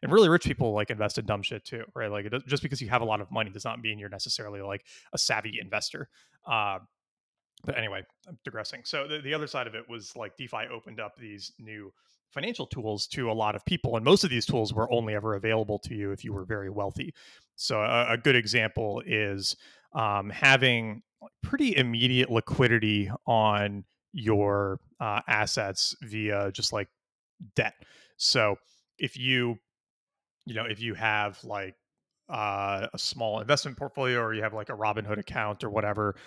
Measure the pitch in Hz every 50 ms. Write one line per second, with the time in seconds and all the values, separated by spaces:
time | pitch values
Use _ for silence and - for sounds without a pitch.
0 | - - 160 214 214 165 165 175 - - 139 - 135 113 104 104 104 - 117 104
1 | 107 104 - - 113 101 107 101 101 - 123 104 - - - 113 113 - - -
2 | 117 104 104 104 101 107 113 131 - 127 143 139 - 143 135 123 123 104 123 123
3 | 117 110 107 104 101 - 98 107 110 101 95 104 - 120 113 120 113 113 107 104
4 | 101 101 101 98 - 113 - - 110 104 101 101 98 98 98 98 - - - -
5 | - - - - - - 127 107 - 113 107 113 104 - 110 - - - - 147
6 | 139 - _ _ _ _ _ _ - 180 120 110 104 101 98 95 98 - _ _
7 | _ _ _ _ _ _ _ _ _ _ _ _ - - 139 127 110 107 98 98
8 | 95 _ _ _ _ - 170 - - 147 113 110 104 - - 120 120 - - 147
9 | 139 143 151 151 143 135 151 156 151 143 - 139 123 113 107 110 117 - 117 113
10 | 101 - - 127 113 101 - - 135 117 - 110 110 123 123 113 - - 110 107
11 | 110 104 - - 123 107 104 101 98 - - - 113 110 107 107 101 98 - _
12 | _ _ _ _ _ _ - 143 156 220 240 - 151 - - 131 113 107 104 104
13 | - - - 139 127 113 110 113 110 107 107 110 - - 180 - - - 117 113
14 | 110 135 190 196 - 175 123 117 - - - 123 113 101 - 110 110 120 120 117
15 | 113 110 107 104 101 110 104 98 98 113 110 110 107 104 104 101 - - 127 104
16 | 101 98 98 98 - 113 104 98 92 92 110 104 98 95 101 104 101 98 - -
17 | 139 160 - - - - - - _ _ _ - - - 127 107 104 117 127 117
18 | 120 117 117 117 - 147 131 123 113 104 107 123 110 110 - - 117 107 101 117
19 | - 190 - 107 107 101 98 98 95 - - - - - - - _ _ - 156
20 | 113 107 104 101 98 104 98 - - 139 135 131 131 127 120 117 113 110 107 113
21 | - _ _ _ - - _ _ - - - 277 302 254 190 143 127 120 117 117
22 | 120 127 127 123 127 - 113 113 - - - - 131 117 117 113 110 107 107 104
23 | 101 98 113 - - - 117 113 110 107 104 104 101 101 101 101 98 _ _ _
24 | _ _ - 165 113 110 110 101 104 101 101 101 101 98 95 90 _ - _ -
25 | - 110 104 120 - - 120 107 107 95 - - 107 98 95 - - - - -
26 | 123 110 101 110 107 104 101 101 101 98 98 - 110 - 120 107 101 - _ _
27 | _ _ _ _ _ _ _ - - 101 - - 110 110 - _ - - - -
28 | - _ _ - - - - 131 110 104 98 - _ _ _ _ _ _ _ -
29 | - 127 - 127 123 131 131 127 123 120 117 110 _ _ _ _ _ _ _ _
30 | _ _ _ _ _ _ _ _ - - 117 110 117 117 110 98 117 117 104 -
31 | 117 110 107 107 104 104 98 - - 110 104 101 98 95 - _ _ _ _ _
32 | _ _ _ _ _ - 156 117 107 104 98 98 101 98 101 98 104 - - -
33 | - - - - 113 110 104 113 110 113 147 143 - 143 127 - 139 139 - -
34 | 135 127 123 120 117 110 110 107 107 107 107 110 104 - 127 104 107 107 104 110
35 | 104 104 107 104 101 - - 123 110 104 104 - - 110 101 110 104 104 104 107
36 | 107 104 95 - -